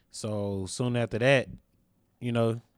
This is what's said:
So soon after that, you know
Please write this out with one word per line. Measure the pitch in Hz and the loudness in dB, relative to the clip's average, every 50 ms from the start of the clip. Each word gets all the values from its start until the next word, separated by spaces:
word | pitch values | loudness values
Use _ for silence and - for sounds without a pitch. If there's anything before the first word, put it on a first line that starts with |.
| _ _ | _ _
So | - - - 110 107 104 101 101 101 98 95 90 | -14 -8 -6 -4 -2 -2 -2 -2 -2 -4 -4 -6
soon | - - 131 123 120 | -4 -2 -2 0 2
after | 120 117 110 - 107 | 0 0 0 0 2
that, | 120 131 139 131 107 - - - - _ _ _ _ _ _ _ _ _ _ _ | 4 4 4 4 2 0 -8 -16 -18 _ _ _ _ _ _ _ _ _ _ _
you | - 123 | -6 -2
know | 117 117 117 113 113 117 - _ _ | 0 2 2 2 0 -2 -6 _ _